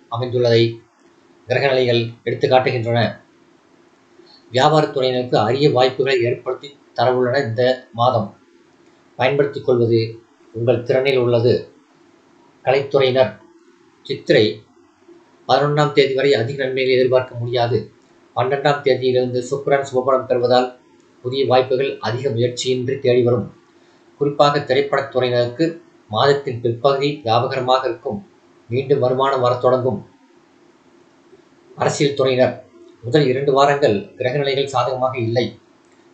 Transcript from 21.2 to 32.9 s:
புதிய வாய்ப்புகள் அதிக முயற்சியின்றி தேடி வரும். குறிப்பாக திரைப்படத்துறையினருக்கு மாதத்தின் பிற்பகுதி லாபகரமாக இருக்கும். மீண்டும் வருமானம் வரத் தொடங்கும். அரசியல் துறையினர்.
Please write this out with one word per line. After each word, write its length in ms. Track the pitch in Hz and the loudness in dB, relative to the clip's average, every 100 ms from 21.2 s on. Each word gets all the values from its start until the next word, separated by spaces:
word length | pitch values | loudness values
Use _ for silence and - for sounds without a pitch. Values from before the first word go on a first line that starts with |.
புதிய 180 | 123 135 123 | -6 -2 2
வாய்ப்புகள் 440 | 127 127 131 139 - | 2 2 0 -2 -4
அதிக 320 | 110 120 139 | -6 -4 -4
முயற்சியின்றி 640 | 117 120 - 127 127 120 - | -2 -2 -2 -4 -2 -4 -2
தேடி 240 | 123 123 | 2 2
வரும். 260 | 120 120 - - _ _ _ _ _ - | 2 0 -2 -12 _ _ _ _ _ -4
குறிப்பாக 420 | 143 143 143 147 - | -2 2 2 2 0
திரைப்படத்துறையினருக்கு 960 | 131 139 135 135 127 123 120 120 - 165 - - _ - | -2 0 -2 -2 -2 0 0 -2 -2 -4 -4 -16 _ -6
மாதத்தின் 500 | 107 139 143 - 117 | 0 2 2 -2 -4
பிற்பகுதி 500 | 120 113 139 135 147 147 | -4 0 0 0 -2 -2
லாபகரமாக 600 | 113 117 135 127 123 131 | 0 0 0 -2 0 0
இருக்கும். 360 | 131 113 107 101 - _ _ _ - | 0 -6 -8 -10 -12 _ _ _ -8
மீண்டும் 320 | 120 143 131 | -4 0 0
வருமானம் 360 | 123 127 139 131 | 0 0 0 0
வரத் 240 | 120 120 127 | 0 0 0
தொடங்கும். 340 | 127 123 101 - _ _ _ _ _ _ _ _ _ _ _ _ - _ _ - - | 2 0 -4 -10 _ _ _ _ _ _ _ _ _ _ _ _ -20 _ _ -16 -4
அரசியல் 400 | 139 - 143 139 | -2 0 0 2
துறையினர். 380 | 131 127 117 - - - - | 0 2 0 -2 -14 -20 -20